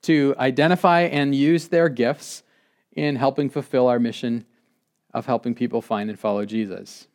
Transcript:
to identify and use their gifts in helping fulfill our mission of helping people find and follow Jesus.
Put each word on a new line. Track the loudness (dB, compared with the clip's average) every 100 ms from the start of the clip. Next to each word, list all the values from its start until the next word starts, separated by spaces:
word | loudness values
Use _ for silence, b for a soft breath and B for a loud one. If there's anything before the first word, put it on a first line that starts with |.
to | 2 2 4 2
identify | 0 2 2 4 4 4
and | 2 0 0 2
use | 2 2 0
their | 2 2
gifts | 2 -2 -2 -10 -18 _ _ _ _ _
in | -4 -4 0
helping | -2 0 -4
fulfill | -4 -4 0 2
our | 2
mission | 0 -2 -6 -6 -8 _ _ _ _ _ _
of | -10 -2
helping | -2 -2
people | -4 -2 -4
find | -4 -4 -4
and | -4
follow | -2 -2
Jesus. | -2 -4 -6 -8 -14 -20 -20